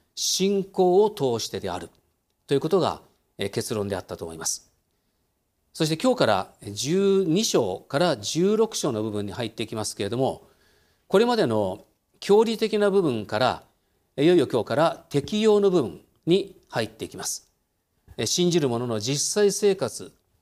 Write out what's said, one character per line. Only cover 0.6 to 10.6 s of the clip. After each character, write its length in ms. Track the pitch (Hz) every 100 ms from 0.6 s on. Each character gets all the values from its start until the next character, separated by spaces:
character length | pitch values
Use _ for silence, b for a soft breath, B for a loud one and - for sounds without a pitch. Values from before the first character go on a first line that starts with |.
仰 400 | 190 - 180 185
を 60 | 214
通 340 | 208 135 117
し 60 | -
て 100 | 101
で 100 | 95
あ 100 | 90
る 100 | 85 _ _ _ _ _ _
と 60 |
い 40 | 139
う 20 |
こ 80 | 156
と 120 | 196
が、 220 | 127 78 - _ _ -
え 80 | 101
ー、 40 |
結 220 | - -
論 140 | 110 101
で 80 | 95
あ 40 |
っ 60 | -
た 120 | 87
と 80 | 85
思 80 |
い 40 | 80
ま 80 | 82
す。 240 | - - _ _ _ _ _ _ _ _ _ _
そ 140 | - 160
し 40 |
て 80 | 160
今 180 | 254 247
日 20 |
か 80 | 123
ら 260 | 98 98 _
十 600 | 107 101 123 185 196 196 185
二 200 | 170 226
章 400 | 180 107 95 -
か 120 | 143
ら 180 | 175 123
十 400 | 104 151 185 214
六 180 | 220 -
章 160 | 160
の 120 | 110
部 80 | 110
分 140 | 104 101
に 60 |
入 160 | 123 113
っ 40 |
て 120 | -
い 40 | 113
き 80 | 113
ま 100 | 104
す 100 | -
け 80 |
れ 60 | 101
ど 80 | 117
も、 240 | 127 82 b b